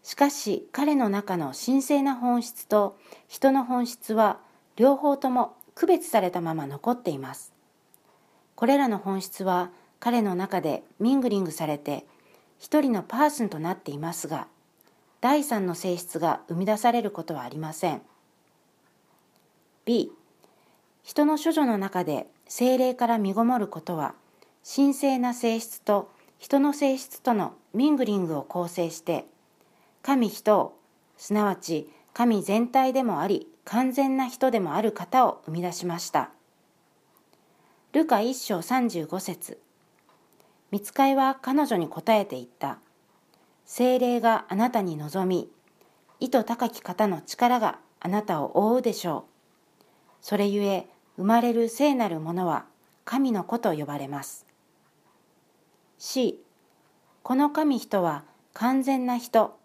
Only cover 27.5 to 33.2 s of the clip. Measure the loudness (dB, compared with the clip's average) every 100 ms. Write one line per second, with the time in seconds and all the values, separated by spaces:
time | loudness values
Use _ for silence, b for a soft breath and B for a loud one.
27.5 | -8 _ 0 2 4 2 0 0 -4 -4
28.5 | -6 -4 -2 -4 -4 -4 -4 -6 _ _
29.5 | _ b b b b 0 2 2 0 4
30.5 | 4 2 -6 _ _ _ _ -2 0 0
31.5 | -2 -4 -6 -6 B B 0 2 2 2
32.5 | 0 2 2 2 2 0 -2